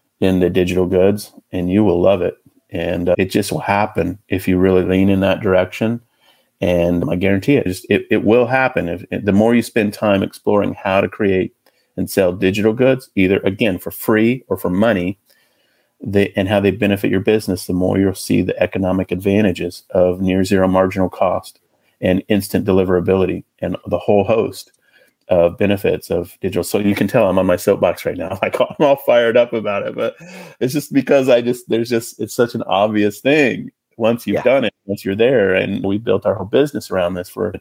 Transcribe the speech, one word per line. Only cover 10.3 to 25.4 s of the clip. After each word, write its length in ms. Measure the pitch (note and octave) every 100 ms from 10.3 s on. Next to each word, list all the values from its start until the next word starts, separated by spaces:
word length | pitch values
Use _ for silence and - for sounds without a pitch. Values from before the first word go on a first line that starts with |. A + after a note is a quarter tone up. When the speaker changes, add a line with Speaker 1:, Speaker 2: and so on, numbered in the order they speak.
| - G#2 G#2 F#2+
Speaker 1:
how 280 | - G2 G2
to 60 | G2+
create 440 | - G2 F#2 - - _ _ _ -
and 140 | F2+
sell 220 | G2 F2+
digital 400 | F#2 F#2+ G#2 A2
goods, 360 | A2 B2+ C3 - G2
either, 240 | F#2 G2
again, 380 | G2 G2+ A2 F2
for 100 | E2+
free 520 | - - A2 A2+ B2+ -
or 80 | F#2
for 120 | F#2
money, 480 | F#2 A#2 G2 F2 - _ _ _ _ _ _ _ _
they, 300 | A2 G2 G2 G#2
and 120 | F#2+
how 120 | G2+
they 120 | G2
benefit 380 | A2 G#2 G2 F#2+
your 120 | G2
business, 440 | G#2+ G#2+ G#2 F2+ -
the 80 |
more 240 | F#2 F#2+ G2
you'll 160 | G2
see 280 | F#2 - G2+
the 180 | F#2 -
economic 500 | F#2+ F#2+ F#2 F#2 -
advantages 720 | F#2+ G2 G2+ G#2 E2+ F2 - -
of 300 | F#2 F2+ F2+
near 220 | F#2+ F#2
zero 240 | F#2 F#2+ F#2
marginal 420 | F#2 F#2 F#2+ F2+
cost 500 | - F#2+ F#2+ - - _ _ _ _
and 220 | F#2 F#2 -
instant 380 | G2+ - F#2 F#2+
deliverability 800 | F#2+ F#2 F2+ F2 F#2 F2 F2 - _
and 180 | F#2 F2+ -
the 100 | F2
whole 260 | - G#2
host 480 | G2 A2+ - - - _ _ _ _ _ -
of 280 | F2+